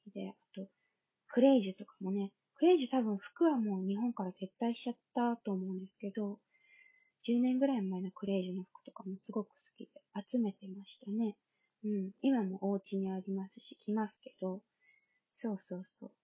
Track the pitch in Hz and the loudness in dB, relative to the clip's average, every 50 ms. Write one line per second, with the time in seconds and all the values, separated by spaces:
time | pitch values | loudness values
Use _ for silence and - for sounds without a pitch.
0 | _ 208 196 202 190 190 196 - _ _ - 196 190 - _ _ _ _ _ _ | _ -14 -10 -10 -8 -8 -10 -14 _ _ -14 -12 -12 -12 _ _ _ _ _ _
1 | _ _ _ _ _ - - 240 240 277 277 254 196 190 185 - 202 - - _ | _ _ _ _ _ 0 4 8 8 10 8 8 6 2 -2 -6 -12 -18 -12 _
2 | 190 185 196 202 196 196 - _ _ _ _ - - 339 370 330 262 247 - 262 | -4 -2 -2 -2 -2 -4 -6 _ _ _ _ 4 6 6 8 6 4 2 0 0
3 | 233 220 208 196 - - - - 339 330 302 247 220 214 196 190 190 190 196 202 | 2 2 0 -2 -4 -10 -2 2 4 4 4 4 2 0 0 0 0 0 0 0
4 | 233 247 240 - 196 185 185 - 190 185 - _ 233 233 233 - - 247 240 - | 0 -2 -2 -2 -6 -6 -6 -8 -10 -12 -6 _ -2 -2 -2 -2 -4 -6 -6 -8
5 | _ _ _ 254 240 240 233 240 - 220 196 185 185 190 190 185 190 190 - _ | _ _ _ 0 0 0 0 -2 -2 -2 -2 -2 -2 -4 -6 -6 -8 -10 -12 _
6 | - 202 196 233 208 202 202 - _ _ _ _ _ _ - - - - _ _ | -10 -6 -4 -4 -4 -4 -6 -8 _ _ _ _ _ _ -20 -20 -20 -20 _ _
7 | _ _ _ _ - - 233 240 247 254 254 254 269 277 269 240 196 190 190 180 | _ _ _ _ -2 0 2 4 4 4 4 4 4 4 4 2 0 0 -2 -2
8 | 185 190 - - - 196 196 190 180 185 180 190 185 - _ - _ - - - | -4 -6 -6 -6 -2 0 0 0 0 0 -4 -6 -6 -8 _ -20 _ -18 -18 -14
9 | 196 190 190 190 - - 202 214 208 - _ - - - - - - - _ - | -10 -10 -10 -10 -10 -6 -6 -6 -6 -6 _ -20 -20 -20 -18 -18 -20 -18 _ -20
10 | - _ _ 202 202 - - 247 226 208 196 - - 190 185 196 196 - - - | -20 _ _ -10 -8 -2 0 0 0 0 -2 -6 -10 -12 -12 -12 -12 -14 -16 -14
11 | - 208 202 220 233 214 202 - _ _ _ _ _ _ _ _ - 214 208 202 | -8 -6 -2 -2 -2 -2 -4 -6 _ _ _ _ _ _ _ _ -4 -2 -2 -2
12 | 190 190 - - - 277 269 240 208 190 185 190 - 196 202 196 - - - 196 | -2 -4 -6 0 2 2 4 4 2 0 -2 -2 -2 0 0 0 -2 -2 -2 -2
13 | 190 190 190 190 185 196 196 196 190 196 - 240 - - - - - - 208 220 | -2 -2 -2 -4 -4 -4 -4 -4 -6 -8 -10 -14 -16 -16 -16 -12 -6 -4 -2 -2
14 | 214 208 - - - - - _ - 185 185 202 - _ _ _ _ _ _ _ | -2 -4 -6 -12 -18 -20 -12 _ -6 -6 -4 -6 -10 _ _ _ _ _ _ _
15 | _ _ _ _ _ _ _ - - 226 208 190 - - 180 180 185 - - - | _ _ _ _ _ _ _ -8 -6 -4 -4 -6 -6 -8 -8 -10 -10 -12 -14 -14
16 | - 196 - _ | -16 -18 -18 _